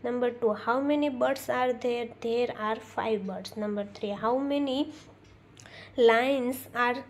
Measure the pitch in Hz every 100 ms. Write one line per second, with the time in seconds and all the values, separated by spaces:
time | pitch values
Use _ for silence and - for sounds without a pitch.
0 | 240 247 240 240 226 208 240 254 277 294
1 | 294 254 254 269 - 247 254 233 247 240
2 | 233 - 233 233 247 - 214 226 - -
3 | 220 214 190 185 185 220 208 208 202 -
4 | 208 202 220 254 277 285 277 262 302 -
5 | - - - - - - - - - -
6 | 226 226 262 277 247 262 - 240 247 247
7 | -